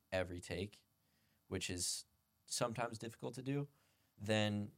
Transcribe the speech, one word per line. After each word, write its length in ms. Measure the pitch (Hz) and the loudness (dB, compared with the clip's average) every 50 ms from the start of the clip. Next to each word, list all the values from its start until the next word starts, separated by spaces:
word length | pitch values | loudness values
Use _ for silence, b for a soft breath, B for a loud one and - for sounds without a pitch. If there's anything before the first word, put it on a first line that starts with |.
| _ - | _ -2
every 280 | 95 92 90 87 87 87 | 0 0 0 0 -2 -8
take, 400 | - - 90 85 101 104 - - - _ _ _ b b b b b b b b b - | -6 -4 -2 -2 -2 -4 -6 -12 -20 _ _ _ b b b b b b b b b -4
which 200 | 98 92 - - | -2 -2 0 0
is 360 | 92 87 90 - - - - _ _ _ _ _ _ _ _ | -2 0 0 0 -2 -2 -6 _ _ _ _ _ _ _ _
sometimes 520 | - - - 123 120 110 127 117 120 117 107 | -4 0 2 2 2 2 0 -2 -2 -2 -4
difficult 360 | 120 117 117 - - 127 120 | -8 -8 -8 -6 -6 -6 -6
to 60 | 131 | -4
do. 260 | 127 131 139 143 143 - b b b b b b b b b b | -2 0 0 0 0 -4 b b b b b b b b b b
Then, 500 | 101 104 110 107 107 104 104 104 104 - - | 0 4 4 6 6 4 4 2 0 -2 -4